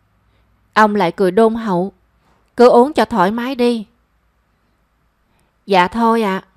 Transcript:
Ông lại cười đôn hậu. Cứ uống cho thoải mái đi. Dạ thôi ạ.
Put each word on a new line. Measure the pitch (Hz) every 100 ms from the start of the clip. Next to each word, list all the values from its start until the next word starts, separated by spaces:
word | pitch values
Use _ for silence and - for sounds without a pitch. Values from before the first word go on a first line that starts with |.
| _ _ _ _ _ _ _
Ông | 208 214 208
lại | 175
cười | 214 185
đôn | 185 226
hậu. | 226 226 175 190 - _ _ _ _ _ -
Cứ | 240
uống | 240 269
cho | 269
thoải | 214 226 185
mái | 233 247
đi. | 254 240 233 196 _ _ _ _ _ _ _ _ _ _ _ _ _ _ _ _ _ -
Dạ | 190 180
thôi | 233 226 226
ạ. | 202 190 -